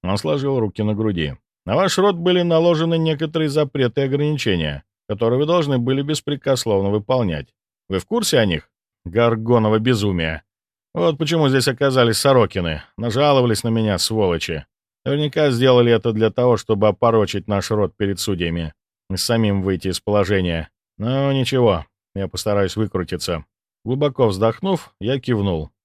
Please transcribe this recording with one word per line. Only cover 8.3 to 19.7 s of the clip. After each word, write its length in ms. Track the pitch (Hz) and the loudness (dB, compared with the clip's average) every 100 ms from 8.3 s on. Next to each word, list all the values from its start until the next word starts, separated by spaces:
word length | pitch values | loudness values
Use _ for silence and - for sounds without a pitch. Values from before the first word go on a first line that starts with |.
| 135 | 2
о 80 | 104 | 2
них? 240 | 80 - _ _ _ | -2 -6 _ _ _
Гаргоново 760 | 90 95 117 113 113 120 107 110 | -4 0 2 0 2 2 4 2
безумие. 640 | 117 117 104 90 80 80 _ _ _ _ _ | 2 0 0 0 -2 -6 _ _ _ _ _
Вот 260 | 175 170 151 | -2 -2 0
почему 300 | 151 165 143 | -2 0 2
здесь 200 | 135 131 | 2 0
оказались 500 | 117 139 131 117 107 | 0 0 4 2 2
Сорокины. 640 | 139 131 101 98 85 78 - - | 4 4 4 0 -4 -6 -10 -8
Нажаловались 640 | 117 113 147 139 123 104 | -4 0 4 4 2 0
на 60 | 120 | 0
меня, 300 | 113 110 92 | 0 0 0
сволочи. 680 | - 110 95 82 - 78 - _ _ _ | -2 0 0 0 -4 -8 -10 _ _ _
Наверняка 460 | 131 143 151 156 147 | -4 -2 -2 0 0
сделали 420 | 120 131 123 120 | 4 4 6 6
это 200 | 113 120 | 4 2
для 180 | 107 110 | 0 0
того, 260 | - 123 110 | 2 2 2
чтобы 320 | - 104 107 | 0 2 2
опорочить 580 | 98 120 113 98 101 101 | 2 2 2 0 -4 -4
наш 240 | 101 - | -4 -2
род 260 | 107 95 _ | -2 -2 _
перед 220 | 101 95 | -4 -4
судьями 560 | - 90 85 85 80 - _ _ _ | -4 -2 -2 -4 -8 -12 _ _ _
и 80 | 92 | -8
самим 460 | - 113 107 98 | -2 0 2 0
выйти 260 | 95 | -2